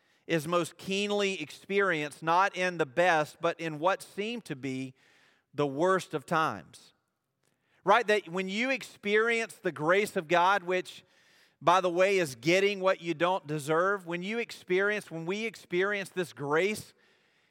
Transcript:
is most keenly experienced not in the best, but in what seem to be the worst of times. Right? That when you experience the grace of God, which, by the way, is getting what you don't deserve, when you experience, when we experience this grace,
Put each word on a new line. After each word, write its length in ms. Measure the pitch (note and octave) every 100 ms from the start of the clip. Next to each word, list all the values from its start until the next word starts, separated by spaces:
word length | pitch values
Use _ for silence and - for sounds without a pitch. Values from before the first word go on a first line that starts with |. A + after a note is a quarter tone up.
| _ _ -
is 200 | E3 D3+
most 300 | F3 D#3 -
keenly 640 | F#3 G3 G#3 G#3 G3 F3+
experienced 800 | D3 - - G3 G3 D#3+ D3 -
not 340 | D#3+ F3 G3 F3
in 220 | F#3 E3+
the 80 | C#3+
best, 520 | B2 F3+ D#3+ D3+ -
but 180 | E3+ -
in 200 | E3 D3
what 240 | F3 G3
seem 380 | - - G#3+ A#3+
to 140 | - C#3
be 380 | C3+ C3 C3 - _ _ _ _ _
the 140 | C3+ D3
worst 480 | C3+ F#3 F#3 -
of 140 | D3+ -
times. 640 | D#3+ D3+ G2+ D2 - - _ _ _ _ _ _ _ _ _ F3+
Right? 200 | A3 F#3+
That 200 | G#3 E3
when 220 | F3+ F#3+
you 220 | G3+ C4
experience 880 | B3+ - - G3+ G#3+ A#3 A3+ A3 -
the 100 | F3+
grace 440 | C#3 D3+ G3 G#3 G3
of 120 | D3+
God, 360 | F3 F3+ G3+
which, 400 | F3 F3+ F3 - - _ _ _ _ _
by 200 | C#3+ F#3
the 80 | F3+
way, 280 | E3+ F#3+ G3
is 160 | D#3
getting 460 | A#2 D3 F#3 G3+ G3
what 200 | F#3 F#3+
you 140 | E3+
don't 320 | D#3 E3+ F#3 D3
deserve, 600 | D3+ C3+ D#3+ F#3+ G3+ E3+
when 160 | F3
you 160 | F#3+ A#3
experience, 720 | A3 - - F#3 G3+ G#3 -
when 160 | D#3+ E3
we 180 | G#3 A3+
experience 640 | - - F3 G3 G3+ F3+
this 240 | F3+ D#3+
grace, 600 | B2+ C#3+ D#3 G3 G#3+ - _ _ _ _ _ _